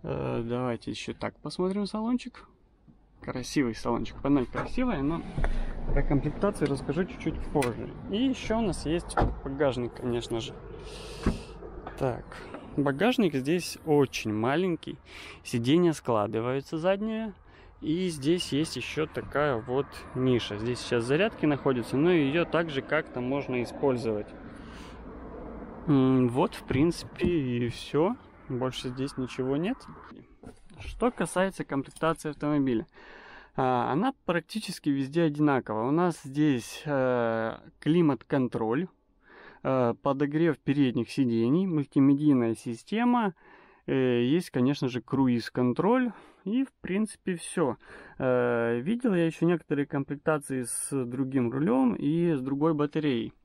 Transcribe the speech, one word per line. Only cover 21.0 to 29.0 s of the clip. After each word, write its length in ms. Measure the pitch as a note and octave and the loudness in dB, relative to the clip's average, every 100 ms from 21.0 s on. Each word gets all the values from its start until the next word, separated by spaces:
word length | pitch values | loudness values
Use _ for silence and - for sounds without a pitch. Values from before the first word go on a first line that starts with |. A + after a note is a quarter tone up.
зарядки 440 | A#2 D3 G#3+ - D#3 | 2 2 2 2 2
находятся, 500 | C#3+ C#3+ B2+ A2+ C3 | 2 2 0 0 2
но 140 | E3 | 4
её 340 | F3 C#3 D#3+ E3 | 6 4 2 2
также 380 | D#3 E3+ C#3 | 0 0 -4
как-то 380 | B2+ D3+ D#3+ B2+ | 0 -2 -2 -6
можно 420 | B2 C#3 C3 B2 | -2 -2 -2 -2
использовать. 640 | A#2 - C#3+ B2 A2+ G#2+ G#2 - - - - - - - - - - - - - - - - | -2 0 2 2 0 -2 -6 -14 -16 -16 -16 -16 -16 -16 -16 -14 -14 -14 -12 -12 -14 -10 2
М, 420 | C#3 C3 C3 B2 | 4 6 6 4
вот, 240 | B2 F#3 | 2 0
в 100 | - | -2
принципе, 640 | - B2 E3 E3 - - F3+ | -4 2 2 0 -10 -2 0
и 420 | E3+ C3 A#2+ A#2+ | 2 0 0 -2
всё. 460 | - - C#3+ F3 B3 - - - | -4 -2 2 2 0 -10 -20 -8
Больше 400 | B2+ B2+ B2+ C3+ | -4 -4 -4 -8
здесь 280 | B2 | -4